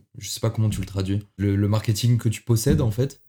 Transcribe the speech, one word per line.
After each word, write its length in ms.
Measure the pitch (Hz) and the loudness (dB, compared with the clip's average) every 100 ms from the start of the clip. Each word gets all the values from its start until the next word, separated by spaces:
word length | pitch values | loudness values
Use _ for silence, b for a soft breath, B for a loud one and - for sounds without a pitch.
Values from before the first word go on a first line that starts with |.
| - - | -18 -16
je 100 | 98 | -12
sais 140 | - | -4
pas 80 | 113 | -2
comment 220 | 110 110 | 0 0
tu 100 | - | 0
le 60 | 92 | -4
traduis. 320 | 98 92 101 - - | -6 -2 -4 -4 -4
Le, 180 | 101 | 0
le 140 | 101 104 | 2 2
marketing 480 | 107 110 107 120 120 | 2 0 0 2 2
que 140 | 117 | 0
tu 100 | - | -2
possèdes, 400 | - 113 - 151 | 0 2 4 2
en 100 | 123 | 2
fait. 300 | 104 139 - | 0 -2 -4